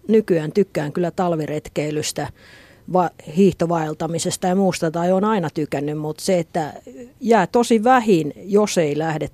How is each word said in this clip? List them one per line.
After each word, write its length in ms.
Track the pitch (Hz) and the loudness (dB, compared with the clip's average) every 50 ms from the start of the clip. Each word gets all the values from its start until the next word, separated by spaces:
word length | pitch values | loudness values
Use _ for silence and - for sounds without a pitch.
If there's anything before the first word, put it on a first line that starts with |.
| _ - | _ 2
nykyään 440 | 214 220 214 - 185 160 151 151 - | 2 2 4 4 0 0 0 -2 0
tykkään 400 | 208 190 - - 170 151 147 - | 0 0 0 0 -6 -4 -4 -4
kyllä 180 | 180 175 170 | -2 -4 -4
talviretkeilystä, 1160 | 165 - 185 175 170 156 151 143 147 151 - - - 160 147 151 151 151 151 - - - 147 - - _ - - - - - - - _ _ - 165 | -2 -2 -2 -2 0 -2 -4 -4 -6 -8 -8 -8 -6 -6 -4 -4 -4 -4 -6 -6 -6 -6 -8 -8 -10 _ -20 -20 -20 -20 -20 -20 -20 _ _ -2 0
va-, 180 | 180 175 160 _ _ - 175 151 | 0 0 0 _ _ -20 -8 2
hiihtovaeltamisesta 1120 | 170 196 180 170 - 175 165 170 165 156 156 156 - 165 160 165 165 - 180 165 - - | 4 4 4 4 2 -2 -2 0 -2 -2 -4 -6 -6 -6 -6 -4 -4 -4 -4 -6 -2 -2
ja 80 | 185 180 | 0 0
muusta, 360 | 196 196 185 175 - 175 160 | 2 2 0 0 0 -2 -4
tai 220 | 151 170 170 180 190 | -2 -2 0 2 2
on 120 | 190 196 | 2 2
aina 260 | 214 220 202 165 147 | 2 0 0 -2 -4
tykännyt, 480 | - 165 147 - - 139 143 147 151 156 | -4 -4 -6 -4 -4 -4 -4 -4 -6 -4
mut 200 | 151 151 151 - | -6 -6 -8 -6
se, 200 | - - 190 175 | -2 0 0 0
että 340 | 165 _ - 175 156 139 - - _ - 247 269 240 240 _ _ | 0 _ -4 -6 -6 -6 -8 -14 _ -20 -18 -18 -20 -20 _ _
jää 260 | 269 214 226 208 175 | 0 2 4 4 4
tosi 380 | - - 240 240 - 240 226 208 | 2 2 0 2 4 2 2 4
vähin, 480 | 247 262 254 220 220 196 160 156 143 - | 4 4 4 6 4 4 4 2 -2 -6
jos 420 | - - 190 196 202 208 202 - 185 | -10 -10 0 2 2 2 2 0 0
ei 200 | 165 147 143 147 | 0 0 0 -2
lähde 300 | 160 160 151 156 143 - | -2 -2 -2 -4 -6 -6